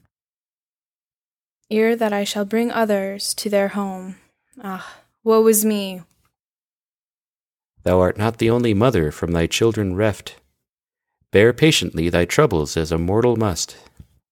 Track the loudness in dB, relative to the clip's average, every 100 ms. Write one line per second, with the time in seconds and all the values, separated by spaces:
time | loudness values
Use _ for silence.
0 | _ _ _ _ _ _ _ _ _ _
1 | _ _ _ _ _ _ -6 0 0 2
2 | 0 -2 -2 -4 -2 -2 0 0 0 0
3 | -2 -6 -8 -6 -2 0 0 -2 -6 -8
4 | -12 -16 _ _ _ -16 -12 -12 -14 -20
5 | _ _ 2 4 6 4 2 -2 -4 -10
6 | -18 _ _ _ _ _ _ _ _ _
7 | _ _ _ _ _ _ _ _ 0 2
8 | 2 2 -2 0 0 2 2 2 2 2
9 | -2 -4 -4 0 0 0 0 0 -2 0
10 | -2 -2 -10 -20 _ _ _ _ _ _
11 | _ _ _ 4 4 4 2 2 -2 -2
12 | 0 0 2 2 2 2 -2 -4 -2 -2
13 | 0 0 2 0 -2 -2 -8 -12 -20 -20
14 | -20 _ _